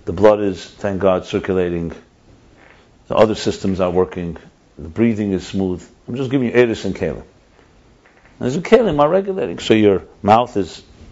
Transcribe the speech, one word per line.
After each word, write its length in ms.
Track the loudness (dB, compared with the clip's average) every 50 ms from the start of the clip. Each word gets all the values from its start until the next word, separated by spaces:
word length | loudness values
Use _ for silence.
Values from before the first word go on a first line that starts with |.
| -10
The 60 | -8
blood 280 | 0 4 6 6 6 4
is, 240 | 2 -2 -4 -6 -10
thank 360 | -16 -12 -8 -6 -6 -2 0
God, 260 | 2 2 2 0 -2
circulating. 680 | -4 -4 -4 -2 -2 0 0 0 -2 -2 -4 -6 -8 -10 -14 -18 _ _ _ _ -20 -20 _ _ _ _ _ -20 -20 -20 _ _ _ _ _ _ -2
The 60 | 2
other 200 | 4 4 4 2
systems 460 | 0 -2 -4 -4 -2 -4 -4 -2 0
are 100 | -2 0
working. 480 | 2 0 0 0 -2 -6 -8 -8 -10 -12 -16 -20 _ _ _ _ _ -18
The 100 | -18 -10
breathing 440 | -2 0 0 2 2 0 -2 -2
is 140 | -2 -4 -4
smooth. 400 | -6 -4 -4 -2 -2 -4 -6 -10 -16 _ _ _ -10
I'm 80 | -8
just 140 | -6 -4 -4
giving 180 | -2 -2 -2 2
you 60 | 4
Eris 300 | 4 4 4 2 -2 -6
and 100 | -6 -6
Kalim. 300 | -4 -4 -6 -6 -8 -12 -18 _ _ _ _ _ _ _ _ _ _ _ _ _ _ _ _ _ _ _ _ _ -8
As 160 | -6 -4 -4
the 60 | -4
Kalim 380 | 0 2 4 4 4 2 2 2
are 80 | 2 2
regulating. 500 | 2 0 -2 -2 -4 -6 -6 -6 -8 -6
So 160 | 0 2 2
your 280 | 4 4 4 4 2 -2 -8 -14 -4
mouth 340 | 2 4 4 4 4 0 -2
is, 260 | -4 -4 -4 -8 -16 -20 -20 -20 -20 -20 -20